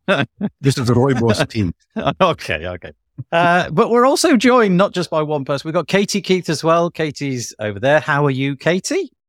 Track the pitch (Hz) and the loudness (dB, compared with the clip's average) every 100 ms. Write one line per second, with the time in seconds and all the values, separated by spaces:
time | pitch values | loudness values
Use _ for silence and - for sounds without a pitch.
0 | - 170 131 - 202 - 139 139 120 120 | -2 -2 -2 -6 -10 -4 -2 0 2 2
1 | 135 123 117 104 143 113 92 - _ 113 | 2 2 0 0 -2 -2 -4 -6 _ -6
2 | 139 139 185 - - 80 87 90 80 - | -4 0 0 0 -6 -6 -6 -10 -14 -20
3 | _ - - 170 175 180 - 160 214 233 | _ -20 -4 0 2 2 0 0 2 4
4 | 254 330 349 254 247 247 208 175 196 180 | 4 2 2 4 4 4 4 4 2 0
5 | 170 160 151 151 135 139 160 160 156 196 | -4 -2 -2 -4 -4 -4 -4 -6 0 0
6 | 202 208 - 185 165 160 160 170 170 - | 0 -2 -2 -2 -2 -2 2 2 0 -2
7 | 160 - 143 127 113 - 107 101 127 151 | -6 -6 -6 -6 -8 -8 -8 -2 2 2
8 | 151 143 147 131 139 139 160 185 - 349 | 2 0 0 0 -4 -4 -2 -2 -2 -4
9 | 320 _ | -6 _